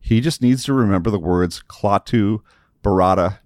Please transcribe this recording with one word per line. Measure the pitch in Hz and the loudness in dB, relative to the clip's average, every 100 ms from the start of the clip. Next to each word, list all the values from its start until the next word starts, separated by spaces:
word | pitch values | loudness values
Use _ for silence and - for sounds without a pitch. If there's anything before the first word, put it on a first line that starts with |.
He | - 113 | 0 0
just | 139 156 | 0 -2
needs | 123 131 | 0 0
to | - | 0
remember | 135 110 98 87 | 0 2 0 0
the | 104 | -4
words | 82 90 90 - - | -2 0 0 -4 -18
Klaatu, | - 104 101 - 120 101 107 _ _ _ _ | -6 -2 -2 -2 -2 0 -2 _ _ _ _
Barada, | 104 95 92 92 87 98 | -2 2 2 2 0 -4